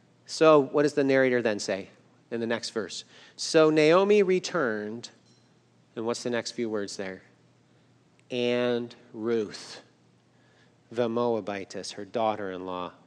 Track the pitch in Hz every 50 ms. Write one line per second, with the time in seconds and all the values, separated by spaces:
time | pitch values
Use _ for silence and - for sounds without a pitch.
0 | _ _ _ _ _ - - - 160 160 156 147 135 131 - 151 147 147 147 151
1 | 139 135 135 135 131 127 123 123 117 117 104 101 - - 98 95 95 - - _
2 | _ _ _ _ _ - 120 117 117 113 117 113 - - - 113 98 85 - -
3 | - _ - - - - _ - - - - 160 156 156 156 156 151 151 165 185
4 | 196 202 208 208 196 180 185 185 175 - - 175 139 117 107 107 104 107 110 120
5 | 120 - - _ _ _ _ _ _ _ _ _ _ _ _ _ _ _ - 123
6 | 110 113 117 - - 123 120 117 110 - - - 120 110 110 104 101 98 - -
7 | 98 95 92 - - _ _ _ _ _ _ _ _ _ _ _ _ _ _ _
8 | _ _ _ _ _ - 127 123 120 120 120 123 123 123 120 120 120 117 - -
9 | - _ - 113 107 117 117 113 104 90 80 - - - - - - _ _ _
10 | _ _ _ _ _ _ _ _ _ _ _ _ _ _ _ _ _ - 117 113
11 | 123 113 113 120 120 120 117 110 95 101 101 98 95 - - 98 85 - - -
12 | 104 98 - 117 113 110 107 104 101 95 92 90 92 92 92 90 90 85 - -
13 | _